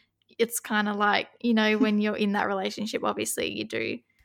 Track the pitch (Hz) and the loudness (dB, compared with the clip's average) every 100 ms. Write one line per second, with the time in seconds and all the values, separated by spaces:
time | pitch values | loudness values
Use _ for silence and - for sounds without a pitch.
0 | _ _ _ - 226 - - 214 208 208 | _ _ _ -2 -2 -2 -4 -2 0 0
1 | 208 202 - - 240 226 214 214 214 208 | 2 2 0 -4 0 4 4 4 4 2
2 | 214 208 208 202 202 196 196 208 214 - | 0 0 0 2 0 0 -4 -4 -6 -4
3 | 214 208 220 - - - 214 - 110 160 | -4 -4 -4 -4 -4 -4 -6 -4 -6 -8
4 | _ _ | _ _